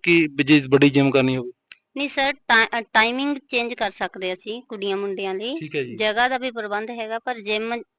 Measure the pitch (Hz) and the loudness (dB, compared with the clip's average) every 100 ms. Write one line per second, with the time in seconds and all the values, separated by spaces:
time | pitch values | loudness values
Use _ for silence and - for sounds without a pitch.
0 | 170 170 151 139 139 151 131 135 143 139 | 2 4 4 -2 4 4 6 6 6 6
1 | 139 135 131 127 123 - _ - _ 269 | 4 4 2 0 -6 -14 _ -20 _ -8
2 | 277 285 277 277 - 226 220 233 214 220 | -6 -2 -2 -2 2 4 4 -2 0 2
3 | 226 254 285 269 _ 247 233 240 202 - | 2 0 -2 -4 _ -4 -4 -4 -6 -4
4 | 185 185 185 185 220 233 262 214 202 196 | -8 -4 -6 -6 -8 -12 _ -8 -4 -4
5 | 202 190 190 190 233 320 151 147 123 208 | -4 -6 -6 -6 -8 -8 -6 -6 -6 -4
6 | 214 214 254 254 254 233 208 202 220 233 | -2 0 0 -2 -6 -8 -6 -6 -6 -10
7 | 220 233 254 226 202 214 226 240 - | -8 -8 -8 -8 -4 -4 -4 -8 -10